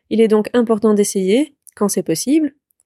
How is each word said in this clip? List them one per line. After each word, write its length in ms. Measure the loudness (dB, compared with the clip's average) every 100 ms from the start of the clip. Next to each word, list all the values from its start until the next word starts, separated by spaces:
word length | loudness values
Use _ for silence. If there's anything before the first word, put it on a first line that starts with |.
| -6
Il 120 | 0
est 60 | 2
donc 220 | 2 0
important 400 | -2 0 0 2
d'essayer, 600 | 2 0 -2 0 0 0 _ _ -4
quand 120 | -4
c'est 160 | -2
possible, 500 | -4 -4 0 0 -2 -6 _ _